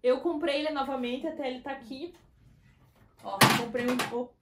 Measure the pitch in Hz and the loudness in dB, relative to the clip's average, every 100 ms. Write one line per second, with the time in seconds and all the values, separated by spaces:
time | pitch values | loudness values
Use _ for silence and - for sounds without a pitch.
0 | 247 254 339 311 320 285 311 294 269 269 | 4 4 2 0 0 0 0 0 -2 -2
1 | 240 254 320 311 269 254 277 269 226 262 | -2 -2 -4 -4 -6 -6 -8 -10 -10 -10
2 | 339 - - - - - - - - - | -10 -14 -20 -20 -20 -20 -20 -20 -20 -20
3 | - _ 202 196 - - 233 240 247 254 | -20 _ -8 6 6 6 0 -2 0 0
4 | - 240 247 _ | -2 -4 -6 _